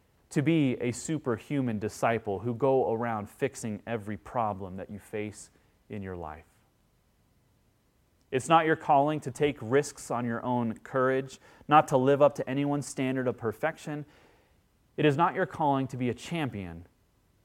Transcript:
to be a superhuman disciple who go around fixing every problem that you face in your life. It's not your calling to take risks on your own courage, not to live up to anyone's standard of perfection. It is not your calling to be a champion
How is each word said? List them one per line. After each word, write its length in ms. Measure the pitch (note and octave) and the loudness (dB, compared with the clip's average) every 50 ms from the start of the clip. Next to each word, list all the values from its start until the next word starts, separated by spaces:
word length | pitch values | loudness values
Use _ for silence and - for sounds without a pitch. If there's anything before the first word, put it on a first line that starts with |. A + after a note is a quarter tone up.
| _ _ _ _ _ _ | _ _ _ _ _ _
to 120 | - D#3+ C3+ | -2 0 2
be 340 | D3+ E3 D#3+ D3 C3 A#2+ - | 4 4 4 4 2 2 0
a 120 | - B2 A#2 | -2 -4 -4
superhuman 880 | - - - D#3+ D3 - C3 A#2 G#2+ - - D3 C#3 C3 B2 A2 G#2 | -4 -6 -6 -6 -4 -2 -2 -4 -4 -4 -4 -2 -2 0 0 -2 -2
disciple 640 | G#2 G#2+ - - - A#2 A#2 A2 - G#2 G2 F#2 | -4 -6 -4 0 0 0 0 0 -2 -4 -6 -4
who 140 | G2 A#2+ A#2+ | -4 -4 -4
go 380 | A2 C#3 C3+ C3+ C3 A#2 - A2+ | 0 2 2 4 4 2 2 0
around 380 | A2+ A#2+ A#2+ A2+ G#2+ G#2 G#2+ | -2 -2 -4 -4 -6 -6 -8
fixing 500 | - - C#3+ B2+ - - - A#2 G#2+ G2+ - | -6 -4 -4 -4 -4 -6 -8 -8 -8 -8 -6
every 300 | - A#2 A2 G#2 A2 G#2+ | -6 -6 -6 -6 -6 -8
problem 600 | F#2+ - - - B2+ A2+ G#2+ G#2 F#2+ G2 F#2 F#2 | -8 -10 -8 -4 -2 -2 -2 -2 -4 -8 -10 -10
that 140 | F#2+ - - | -12 -12 -12
you 80 | G#2+ G2 | -12 -14
face 520 | - - - G#2+ G#2+ G#2+ G2+ - - - _ _ _ _ _ _ _ _ | -14 -10 -8 -6 -6 -6 -8 -12 -18 -20 _ _ _ _ _ _ _ _
in 140 | G#2+ G#2 G2 | -12 -10 -10
your 140 | F#2+ F#2 | -10 -10
life. 280 | F2 E2+ D#2 D2+ D#2+ D#2+ _ _ _ _ _ _ _ _ _ _ _ _ _ _ _ _ _ _ _ _ _ _ _ _ _ _ _ _ _ _ _ _ _ _ _ _ _ | -10 -10 -12 -14 -16 -18 _ _ _ _ _ _ _ _ _ _ _ _ _ _ _ _ _ _ _ _ _ _ _ _ _ _ _ _ _ _ _ _ _ _ _ _ _
It's 180 | - C3 - - | -4 -4 2 4
not 180 | E3 E3 D#3+ | 4 4 6
your 100 | D#3 D#3 | 4 0
calling 440 | - - - D3+ C#3 C#3 D3+ D#3 D3+ | 0 2 4 4 4 6 4 0 -2
to 100 | - C3+ | -6 -8
take 260 | A#2+ - D3 D3 C3 - A#2 | -4 0 0 0 0 -4 -4
risks 480 | A2 B2+ C#3 D3 - - - - - | 2 2 2 2 2 -6 -14 -10 -6
on 160 | C#3 A#2+ B2 | -4 -4 -2
your 180 | A#2+ A#2 A2+ - | -2 -4 -4 -2
own 300 | B2 B2 B2 A#2+ A2+ A2 - - | -2 0 0 0 -2 -4 -8 -12
courage, 580 | - - C3+ B2+ C3 C3 C3 C3+ C3 - - _ - - - - | -4 0 2 2 2 2 0 -2 -6 -12 -18 _ -20 -20 -20 0
not 220 | - D3 D#3 D3+ - | 6 6 6 8 8
to 80 | D3+ | 4
live 240 | C3 B2+ C3+ C#3+ C3+ | 4 6 6 6 8
up 140 | D3 C#3+ - | 6 6 6
to 160 | - - - | 2 -4 -4
anyone's 360 | C3 C#3 C#3+ C#3+ C#3+ C#3+ C3 | -2 -2 0 0 0 -2 -4
standard 400 | - - - C3+ C3 C3 C3 B2+ | -6 -6 -4 -2 -2 -2 -2 -2
of 120 | B2+ A2+ - | -2 -4 -2
perfection. 680 | A#2 A2+ G#2 - - D#3 D#3+ - - E3+ D3 D3+ C#3+ - - - - _ _ _ _ _ _ _ _ _ _ _ _ _ _ - | -4 -4 -4 -2 -4 -4 -4 -4 -10 -10 -10 -10 -10 -14 -18 -20 -20 _ _ _ _ _ _ _ _ _ _ _ _ _ _ 2
It 80 | D3+ | 4
is 100 | D3+ C#3 | 4 4
not 180 | C#3 E3+ F#3 C3 | 4 2 2 2
your 120 | F3 F#3 | 0 -2
calling 400 | E3 - - D#3+ C#3+ C#3 C3+ C3+ | -2 -2 0 2 2 2 2 0
to 100 | B2+ - | -2 -4
be 140 | B2 B2+ B2 | -4 -2 -2
a 40 | A2 | -2
champion 720 | - - - E3+ E3+ D3+ B2+ A2 G2+ F#2+ E2+ E2+ E2+ E2+ - _ _ _ _ _ _ _ _ _ _ _ | -4 -6 -6 -4 -4 -4 -4 -4 -6 -8 -10 -10 -14 -16 -18 _ _ _ _ _ _ _ _ _ _ _